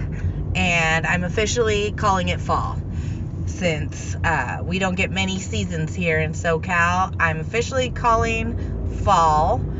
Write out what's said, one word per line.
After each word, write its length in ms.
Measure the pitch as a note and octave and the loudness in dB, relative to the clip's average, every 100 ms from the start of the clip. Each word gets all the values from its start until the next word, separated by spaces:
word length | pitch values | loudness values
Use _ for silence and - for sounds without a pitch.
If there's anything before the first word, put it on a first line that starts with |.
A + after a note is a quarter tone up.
| - - - - - | -4 -4 -4 -4 -2
And 520 | F#3 F3+ E3+ D#3+ D#3+ D3+ | 0 2 2 2 2 0
I'm 180 | F3+ | 0
officially 680 | F3 A3+ G#3 A#3+ A3 G#3 G#3 | 0 0 0 2 2 2 0
calling 360 | - G#3+ F#3+ F3+ | 0 2 2 2
it 120 | E3 | -2
fall. 400 | - D3+ - - - - - - - - - | 0 0 0 -4 -4 -4 -4 -4 -4 -4 -4
Since, 680 | - F3+ D3+ D3 - - - | -2 0 0 -2 -6 -6 -2
uh, 440 | E3 D3+ A#2+ E2 | 0 0 -2 -4
we 160 | - F#3 | -2 0
don't 180 | F#3+ F3+ | 0 0
get 140 | F#3 | 0
many 280 | F#3+ F#3+ F#3+ | 0 -2 -4
seasons 560 | - A3 F3+ E3 D#3 | -4 -4 -2 -2 -2
here 240 | F#3 E3+ D#3 | -2 0 2
in 140 | D#3 | 0
SoCal, 840 | D#3+ E3+ D#3+ F3 F3 F3 F3+ F#3 - | 0 0 0 0 2 2 2 0 2
I'm 200 | E3 D#3+ | 0 0
officially 500 | D3+ A3+ A#3 C4 B3 | -2 -2 -2 -2 -2
calling 1000 | - A#3+ A3+ A3+ A3+ A3+ A#3 - - - - | 0 2 4 2 0 -2 -4 -4 -4 -4 0
fall. 580 | G3+ F3+ E3 D3+ E3+ B3+ - - | 4 6 6 6 4 2 0 -4